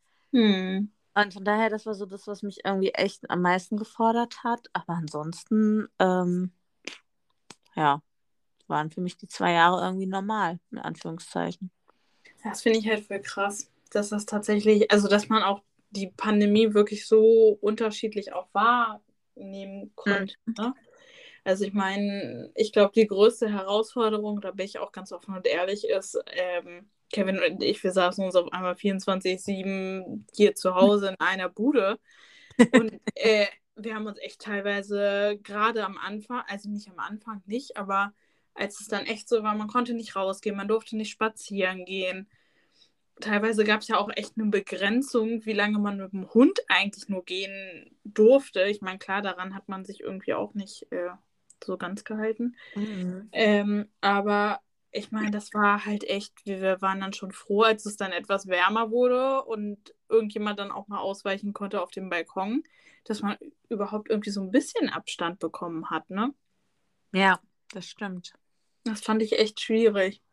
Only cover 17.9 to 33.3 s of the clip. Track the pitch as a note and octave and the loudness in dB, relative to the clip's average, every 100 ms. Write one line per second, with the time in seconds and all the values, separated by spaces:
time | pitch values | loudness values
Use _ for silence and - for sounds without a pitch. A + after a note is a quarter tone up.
17.9 | G#3 G#3+ G#3 - F3+ F#3 G3 A3+ B3 A3+ | -2 -6 -6 -8 -10 -4 2 4 4 0
18.9 | G#3 _ _ _ - G3 G3 G3 G3 G#3 | -6 _ _ _ -18 -14 -12 -12 -14 -16
19.9 | - G#3 G3+ G3 - - A3+ A3+ C4+ _ | -6 -2 0 -2 -8 -8 -4 -4 -6 _
20.9 | _ - - - - - F#3+ G3 G3+ F#3+ | _ -20 -20 -20 -6 -2 0 0 -2 -2
21.9 | G3+ G3+ G3+ C3 A#2+ - - G#3+ G#3+ G3+ | -2 -4 -4 -8 -10 -6 -2 2 4 6
22.9 | A3+ G#3+ G3 G#3+ A#3+ A3 G3+ F#3+ G#3 A3 | 6 4 6 4 4 -2 -2 0 0 0
23.9 | B3 A3 G#3+ G#3 G#3 F#3+ G3 G3 - - | 0 0 0 -4 -6 -6 -6 -8 -8 -10
24.9 | - G3 F3 - F#3 - E3+ F#3 G3+ G#3+ | -12 -14 -14 -12 -2 0 2 0 -2 0
25.9 | F#3+ - - - - F3+ F3 F3 F3 - | 0 -2 -6 -6 -4 -4 -4 -8 -16 -20
26.9 | _ _ G#3+ F#3+ F#3+ E3+ G3 - G#3+ F#3 | _ _ -2 0 0 0 0 -2 0 0
27.9 | F#3 F3+ F#3 F#3+ F3+ F3 F3+ F#3 F3+ G3+ | 2 2 2 0 2 2 -2 -4 -2 -2
28.9 | F#3+ G3 F#3+ F#3+ F#3 - F#3+ F#3+ F#3+ F#3+ | -2 -2 -2 -2 -4 -4 -6 -4 -4 -6
29.9 | F#3+ F3+ G#3+ - - G#3 - F#3 F#3 G3 | -8 -10 -12 -6 4 4 4 0 6 6
30.9 | G#3 G3 F#3+ E3+ F#3+ F#3 F#3+ A#3+ D4 F#3+ | 6 0 -2 -2 -2 -4 -2 2 2 2
31.9 | A3+ _ _ - - - - A#3 A#3+ A3 | -2 _ _ -20 -20 0 4 6 6 2
32.9 | - - - A3+ | -6 -10 0 4